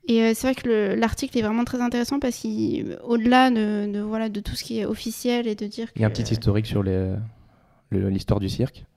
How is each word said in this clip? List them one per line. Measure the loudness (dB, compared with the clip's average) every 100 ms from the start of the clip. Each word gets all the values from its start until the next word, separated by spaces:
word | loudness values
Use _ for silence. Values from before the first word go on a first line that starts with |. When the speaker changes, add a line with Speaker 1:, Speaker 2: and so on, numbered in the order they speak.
| 2
Speaker 1:
Et, | 4
euh, | 4
c'est | 4 0
vrai |
que | 0 2
le, | 2 2
l'article | 2 0 -2 -2 0
est |
vraiment | 0 0
très | -2 0
intéressant | -2 0 -2 -2
parce | -2 -4
qu'il, | -6 -2 -2 -2 -4 -8
au-delà | -2 2 6 6 6
de, | 4 0 0 -2
de, | -4
voilà, | -4 -2 -4
de | -4
tout | -6 -8
ce |
qui | -6 -4
est | -2
officiel | -4 -6 -4 0 0 0
et |
de | -4 -6
dire | -8 -10 0
Speaker 2:
Il |
y |
a | 0
un |
Speaker 1:
que | 2
Speaker 2:
petit | -2
historique | 0 2 2 2
sur | 0
les, | 2 2 0 -2 -6 -12 -20 _ _ _ _
le, | 0 2
l'histoire | 0 0 -2
du | 0
cirque. | -2 -2 -4 -20